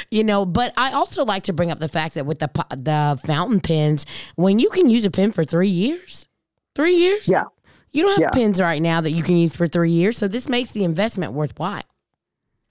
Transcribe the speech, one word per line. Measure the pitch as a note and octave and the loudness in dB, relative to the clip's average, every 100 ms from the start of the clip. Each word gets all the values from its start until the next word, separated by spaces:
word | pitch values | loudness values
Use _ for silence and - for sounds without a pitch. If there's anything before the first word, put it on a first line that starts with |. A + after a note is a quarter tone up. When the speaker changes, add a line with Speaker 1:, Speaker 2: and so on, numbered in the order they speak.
| - | -4
Speaker 1:
you | G#3+ | 0
know, | A3 G3+ G3 | 2 2 0
but | E3+ B3 - | 0 -2 -2
I | C4 | -2
also | C4 F4+ - | -2 -2 -2
like | B3+ G3 | 0 0
to | - | -2
bring | D#3+ F3 | -2 -2
up | D#3 | -2
the | D3+ | -4
fact | D#3+ D#3+ | -4 -4
that | D#3 C#3 | -4 -6
with | D#3 | -4
the | D3+ | -4
po-, | - - D3 | -4 -6 -6
the | C3 D3+ D3 C#3 | -2 0 0 0
fountain | - D3+ F3+ G#3 | -2 -2 0 0
pens, | - D#3 D3+ D3+ - - - - | 2 2 2 0 -4 -12 -12 -2
when | F#3 G3+ | 2 4
you | F4 | 2
can | F#4 E4 | 4 4
use | A3+ | 4
a | G#3 | 2
pen | F3+ G3+ | 0 0
for | G#3+ | 0
three | D#3+ E3 G3 | -2 0 0
years, | F3 A3 F4 - - - _ _ _ _ | 0 -2 -4 -10 -16 -18 _ _ _ _
three | - D#4+ F4+ | -2 2 4
years? | F4+ G#4 G4 | 4 2 0
Speaker 2:
Yeah. | - - - _ _ _ | 0 -2 -10 _ _ _
Speaker 1:
You | C#4 | 0
don't | F#4+ | 2
have | G4+ | 2
Speaker 2:
Yeah. | - | 2
Speaker 1:
pens | - A3 F#3 | 2 2 2
right | F3 D3+ | 0 0
now | E3 E3 | 0 0
that | D#3+ | 0
you | E3 | -2
can | D3 F3 | 2 2
use | E3+ | 2
for | - F3 | 0 -2
three | F3 E3 | 0 2
years, | E3 F3+ A#3 | 2 2 0
so | G3+ | -4
this | A3 - | -4 -2
makes | B3 B3+ | -4 -4
the | G#3+ | -2
investment | F#3 D#3+ G#3+ - C#3+ | -2 0 -2 -4 -6
worthwhile. | C3 D3+ - E3+ F3 - _ _ _ _ _ _ _ _ | -4 -4 -4 -8 -8 -12 _ _ _ _ _ _ _ _